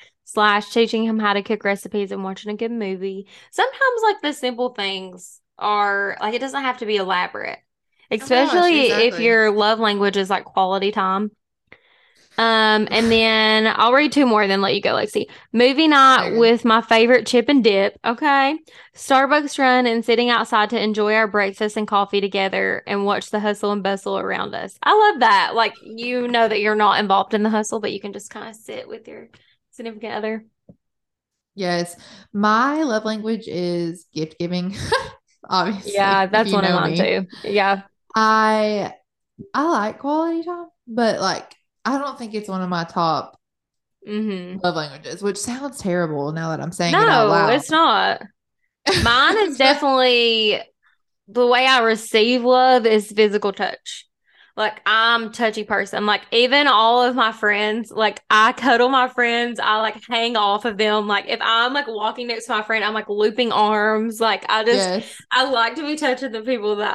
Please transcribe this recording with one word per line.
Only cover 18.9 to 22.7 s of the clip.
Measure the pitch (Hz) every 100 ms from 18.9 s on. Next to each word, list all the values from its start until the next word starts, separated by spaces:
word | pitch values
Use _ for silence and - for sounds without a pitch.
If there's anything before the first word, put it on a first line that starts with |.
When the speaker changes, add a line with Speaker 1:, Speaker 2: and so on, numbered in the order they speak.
Speaker 1:
Starbucks | - - 269 254 294 294 -
run | 262 254 247
and | 226
sitting | 226 233 240
outside | 233 226 220 208
to | 233
enjoy | 214 214 208
our | 220 220
breakfast | 208 196 196 214 214
and | 214
coffee | 202 196 202
together | 196 196 190 190 190